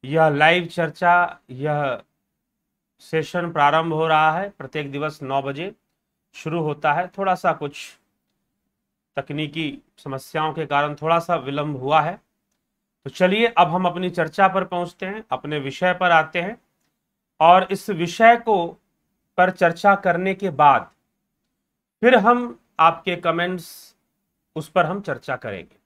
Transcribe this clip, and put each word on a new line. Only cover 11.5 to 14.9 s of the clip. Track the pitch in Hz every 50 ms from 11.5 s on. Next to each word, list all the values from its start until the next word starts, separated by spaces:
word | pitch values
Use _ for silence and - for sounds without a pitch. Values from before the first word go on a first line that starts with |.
| 139 147 143 151 147
हुआ | 127 127 139 156 160
है। | 147 160 190 220 _ _ _ _ _ _ _ _ _ _ _ _ _ _ _ _ _
तो | 139
चलिए | - - 185 180 190 214 233
अब | 226 226 - 170 170
हम | 165 185 180
अपनी | 175 160 175 185 180
चर्चा | 180 180 160 160 - - 196 190
पर | 185 196 180
पहुंचते | 180 180 175 175 170